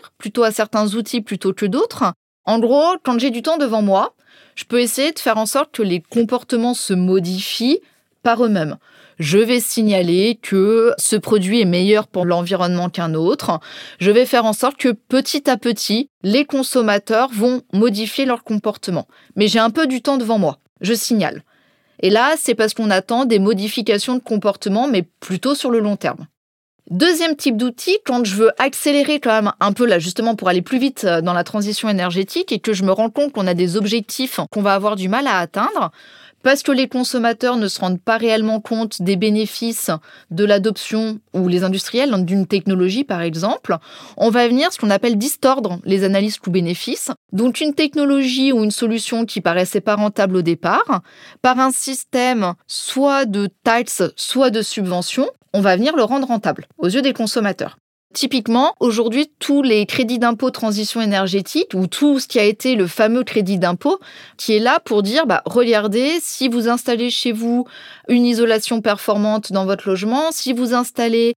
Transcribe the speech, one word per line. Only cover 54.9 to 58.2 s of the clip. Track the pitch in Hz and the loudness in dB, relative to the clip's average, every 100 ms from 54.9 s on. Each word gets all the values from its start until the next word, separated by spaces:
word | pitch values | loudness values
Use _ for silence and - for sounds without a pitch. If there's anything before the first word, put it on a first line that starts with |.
| 180 - 254 320 - _ | -4 -2 -2 -4 -6 _
on | 196 | 2
va | 196 | 4
venir | 185 269 311 | 4 2 2
le | |
rendre | 214 277 247 | 2 0 0
rentable | 220 185 - - - | -2 -2 -4 -10 -6
aux | 175 | -2
yeux | 247 | 0
des | 269 | 0
consommateurs. | - 220 240 202 185 - - _ _ _ | 0 -2 -2 -2 -4 -8 -12 _ _ _
Typiquement, | - | -6